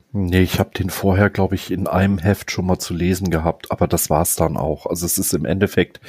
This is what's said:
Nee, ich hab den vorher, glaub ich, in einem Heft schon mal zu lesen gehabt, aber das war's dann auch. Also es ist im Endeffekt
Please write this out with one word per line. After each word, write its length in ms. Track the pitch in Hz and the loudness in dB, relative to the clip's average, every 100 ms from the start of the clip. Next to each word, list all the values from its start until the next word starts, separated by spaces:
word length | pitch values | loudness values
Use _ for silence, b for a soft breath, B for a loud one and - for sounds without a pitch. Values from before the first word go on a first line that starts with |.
| _ | _
Nee, 280 | 104 90 92 | -4 2 4
ich 160 | 90 - | 4 2
hab 160 | 98 | -2
den 160 | - 92 | -2 -6
vorher, 400 | - 95 95 101 | -2 2 4 4
glaub 240 | - 95 | 2 0
ich, 160 | 95 - | -2 -4
in 160 | 90 95 | -4 0
einem 320 | 87 98 95 | 2 2 2
Heft 320 | 85 101 - | 2 0 -2
schon 160 | - 90 | -4 0
mal 120 | 90 | -2
zu 140 | - | -2
lesen 380 | 87 87 90 95 | -2 0 0 0
gehabt, 400 | 80 82 - - | 0 0 -2 -6
aber 180 | - 87 | -2 0
das 220 | 85 - | 0 0
war's 260 | 87 - - | 0 0 0
dann 220 | 80 76 | 0 0
auch. 260 | 76 76 | -4 -4
Also 220 | - 85 87 | -6 -4 -4
es 100 | - | -2
ist 160 | 95 | -2
im 140 | 82 71 | -2 0
Endeffekt 560 | 95 98 - 87 - | 0 0 2 -2 -4